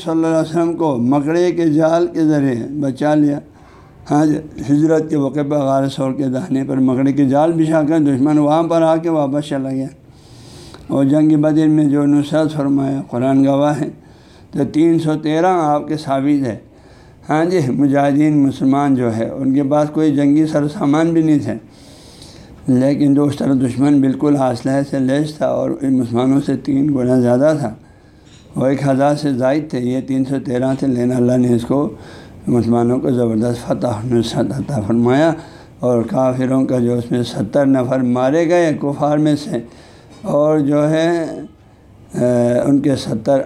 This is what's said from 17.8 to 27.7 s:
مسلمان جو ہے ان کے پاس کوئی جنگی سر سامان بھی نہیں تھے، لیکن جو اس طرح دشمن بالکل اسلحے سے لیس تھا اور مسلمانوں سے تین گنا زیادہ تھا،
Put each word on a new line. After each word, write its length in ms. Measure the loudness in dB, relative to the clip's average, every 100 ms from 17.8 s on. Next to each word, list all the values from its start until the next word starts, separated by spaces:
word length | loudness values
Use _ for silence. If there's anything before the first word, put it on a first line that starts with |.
| 2 2 2 2 2 2 2
مسلمان 480 | 2 0 2 2 2
جو 200 | 0 -2
ہے 140 | -4
ان 240 | -4 0
کے 100 | 0
پاس 260 | 2 0 0
کوئی 220 | 0 0 2
جنگی 300 | 2 2 2
سر 200 | 0 -2
سامان 460 | -2 0 2 2
بھی 80 | 2
نہیں 180 | 2 2
تھے، 140 | 0 -8 -10 -20 -20 -20 -20 -20 -20 -20 -20 -10 0
لیکن 460 | 2 2 2 2
جو 100 | 2
اس 120 | 2 0
طرح 180 | 0
دشمن 480 | 0 0 0 2 4
بالکل 340 | 2 0 0 2
اسلحے 460 | 0 -2 -2 -2 -2
سے 100 | -2
لیس 360 | 0 0 -2 -4
تھا 120 | -4
اور 220 | -2 -4 -4
مسلمانوں 600 | -2 0 0 0 0 0 0
سے 120 | -4
تین 380 | -2 0 0 0
گنا 240 | 2 2
زیادہ 340 | 2 2 2 0
تھا، 140 | -4